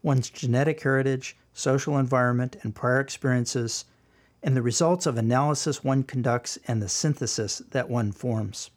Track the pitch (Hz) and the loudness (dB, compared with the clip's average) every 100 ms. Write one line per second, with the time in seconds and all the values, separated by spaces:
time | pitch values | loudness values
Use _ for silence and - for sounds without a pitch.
0 | 160 135 120 - 120 120 147 156 135 135 | 2 2 0 -6 0 2 2 0 2 2
1 | 135 131 - - _ - 131 135 - 143 | 2 0 -6 -16 _ -4 0 2 2 0
2 | 127 131 123 123 127 - 113 - 123 127 | 2 4 4 2 -2 -4 -10 -2 2 2
3 | 135 - 135 127 120 127 117 - - _ | 0 -2 0 0 0 -2 -2 -6 -10 _
4 | _ _ _ _ 165 131 120 113 165 180 | _ _ _ _ 0 2 2 2 2 2
5 | 165 117 113 127 143 143 160 139 135 135 | 0 0 2 4 2 0 -2 -2 0 0
6 | 131 127 120 120 - - - 113 98 - | 0 -2 0 0 -2 -10 -4 -2 -2 -2
7 | 156 143 117 - 104 - - 131 120 120 | 0 0 -4 -4 -4 -6 -4 -4 -2 -2
8 | 107 98 127 110 104 - - | -2 -4 -4 -2 -4 -8 -14